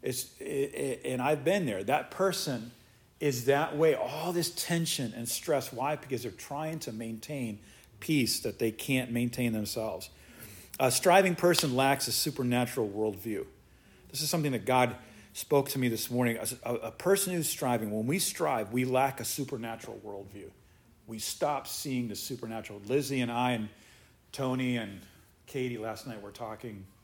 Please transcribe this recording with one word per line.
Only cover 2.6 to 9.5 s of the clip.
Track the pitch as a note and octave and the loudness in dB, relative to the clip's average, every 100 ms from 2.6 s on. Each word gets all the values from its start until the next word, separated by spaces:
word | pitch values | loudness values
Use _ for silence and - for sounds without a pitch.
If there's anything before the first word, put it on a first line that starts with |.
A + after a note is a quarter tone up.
| A#2 - - - _ _ | -6 -16 -20 -20 _ _
is | D3 B2 B2 | 0 0 4
that | C#3+ D#3+ D3+ | 4 4 4
way. | D#3+ | 4
All | C#3+ - - E3 | 4 0 -2 -2
this | F3 E3+ | 0 -2
tension | - - E3+ D#3+ - A#2+ G#2 | -4 0 0 0 -2 -4 -4
and | A#2+ | -6
stress. | - - C#3+ - | -4 0 0 0
Why? | A2+ C3+ D3+ | -4 -2 -2
Because | - B2 | -4 -4
they're | A#2+ | -4
trying | - - C#3 D#3 D#3+ | -10 -10 -6 -4 -6
to | - | -6
maintain | A2 A2+ A2+ - D3 A#2+ G#2 - - - - | -6 -6 -8 -8 -4 -4 -6 -12 -20 -20 -12
peace | - D3+ A2+ - | 2 2 4 0
that | A2+ - | -2 0
they | A2+ | -2
can't | G#2+ - C3 A#2+ | 0 0 0 0
maintain | A#2+ A#2+ B2 A#2+ | 0 0 0 0